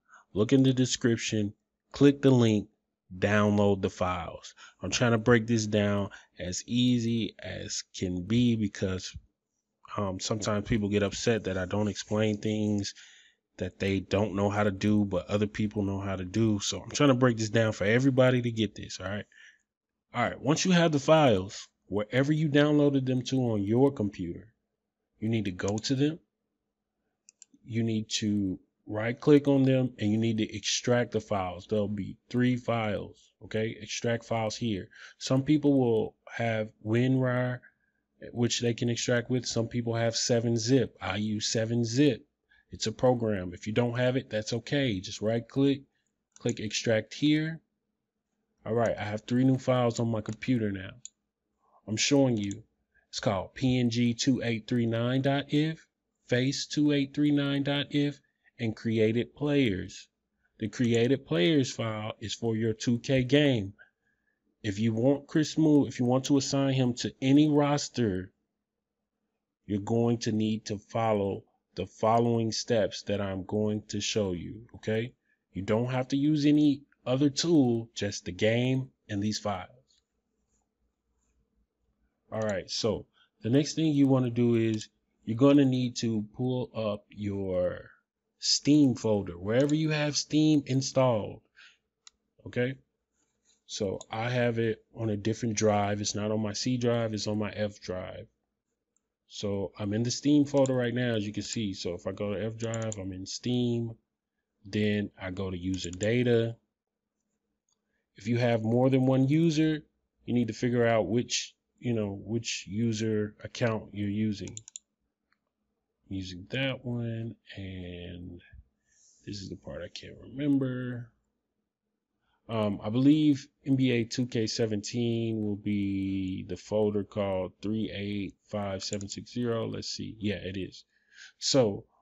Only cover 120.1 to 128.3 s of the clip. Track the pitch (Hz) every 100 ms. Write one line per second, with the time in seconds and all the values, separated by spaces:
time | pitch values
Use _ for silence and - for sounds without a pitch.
120.1 | - - 131 147 139 131 127 123 120 120
121.1 | _ _ _ _ _ _ _ _ _ _
122.1 | _ _ _ - 113 104 95 107 120 139
123.1 | 156 151 139 - _ 139 135 131 120 113
124.1 | - 123 120 110 - 113 104 - 120 117
125.1 | 113 113 110 104 101 107 101 101 98 98
126.1 | 98 92 95 101 90 - 107 104 101 98
127.1 | 104 98 92 90 - 101 110 101 98 101
128.1 | 101 92